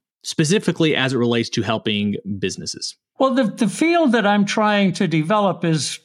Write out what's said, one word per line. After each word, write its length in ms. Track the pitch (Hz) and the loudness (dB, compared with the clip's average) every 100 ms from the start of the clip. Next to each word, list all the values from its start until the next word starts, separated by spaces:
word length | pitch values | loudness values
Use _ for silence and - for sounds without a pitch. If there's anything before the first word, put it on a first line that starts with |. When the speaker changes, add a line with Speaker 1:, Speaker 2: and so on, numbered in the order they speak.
| _ _ | _ _
Speaker 1:
specifically 720 | - - 156 208 208 170 165 - | -8 -2 0 0 0 0 0 2
as 180 | 131 | 0
it 40 | 127 | 0
relates 320 | 120 117 113 | 0 0 0
to 100 | - | -2
helping 540 | 104 110 110 104 104 101 95 101 | -2 -2 -2 -2 0 -2 -6 -6
businesses. 560 | 95 87 80 - - - _ - | -6 -6 -10 -10 -12 -14 _ -2
Speaker 2:
Well, 160 | 262 247 | 0 2
the, 80 | |
the 240 | 220 - 208 | 0 0 -2
field 460 | - 320 339 320 | 0 0 2 2
that 120 | 226 202 | 2 2
I'm 200 | 208 196 | 2 2
trying 480 | - 214 208 196 | 0 2 2 2
to 140 | 160 185 | 2 0
develop 560 | 160 156 214 202 170 | 0 2 2 2 0
is 360 | 170 156 123 - | 0 0 -2 -8